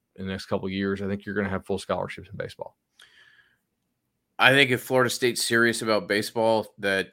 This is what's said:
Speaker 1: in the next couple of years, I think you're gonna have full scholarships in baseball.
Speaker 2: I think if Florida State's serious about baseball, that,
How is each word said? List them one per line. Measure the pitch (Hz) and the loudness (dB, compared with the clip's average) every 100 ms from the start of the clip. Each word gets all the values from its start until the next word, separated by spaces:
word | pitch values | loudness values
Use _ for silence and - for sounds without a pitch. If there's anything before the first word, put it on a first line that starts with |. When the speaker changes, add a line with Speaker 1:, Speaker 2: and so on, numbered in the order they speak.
| _ - | _ -12
Speaker 1:
in | 95 | -8
the | |
next | 95 - | -8 -4
couple | 98 98 | -4 -4
of | |
years, | 98 98 98 | -2 -2 -2
I | 98 | -4
think | 101 | -6
you're | 101 101 | -6 -4
gonna | 101 | -4
have | 95 - | -4 -4
full | 95 | -6
scholarships | - 92 95 - - | -4 -4 -4 -10 -14
in | 101 | -10
baseball. | - - - _ _ _ _ _ _ _ _ _ _ _ _ _ _ _ _ - | -10 -12 -16 _ _ _ _ _ _ _ _ _ _ _ _ _ _ _ _ 4
Speaker 2:
I | 117 | 6
think | 135 135 | 6 4
if | 123 | 2
Florida | - 131 120 | 0 2 2
State's | - 123 - | 2 0 0
serious | - 117 117 113 | 0 2 2 2
about | 113 107 92 | 0 0 0
baseball, | 104 107 117 113 110 101 - | -2 -2 0 2 2 -2 -4
that, | 101 95 92 | 0 0 -2